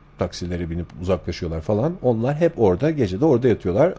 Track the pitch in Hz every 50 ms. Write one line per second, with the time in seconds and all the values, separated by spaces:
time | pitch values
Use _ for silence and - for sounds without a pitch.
0 | - _ _ - 95 87 - - 92 87 90 85 87 80 82 87 87 - - -
1 | 87 90 95 87 - - 85 - 92 82 80 80 80 - 107 104 120 160 175 185
2 | - 127 120 110 113 131 143 151 170 170 165 - 117 98 90 87 - 156 165 147
3 | 123 95 90 95 135 165 139 117 127 127 104 - - 98 87 104 147 185 190